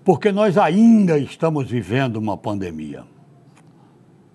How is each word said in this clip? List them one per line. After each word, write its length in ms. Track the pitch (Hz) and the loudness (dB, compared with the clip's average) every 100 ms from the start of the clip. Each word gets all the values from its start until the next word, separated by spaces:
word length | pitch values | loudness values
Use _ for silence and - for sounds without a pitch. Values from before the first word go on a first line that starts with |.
porque 300 | - 160 208 | 0 2 2
nós 240 | 196 214 170 | 0 0 2
ainda 600 | 175 180 233 226 185 151 | 2 4 6 6 4 0
estamos 520 | 123 - 165 151 117 | -2 -4 -2 -2 -4
vivendo 480 | 120 92 120 131 110 | -6 -2 -2 -2 -4
uma 180 | 107 95 | -6 -6
pandemia. 720 | 117 101 92 78 76 67 62 _ _ _ _ _ - _ _ _ _ _ _ | -6 -6 -8 -10 -12 -14 -18 _ _ _ _ _ -20 _ _ _ _ _ _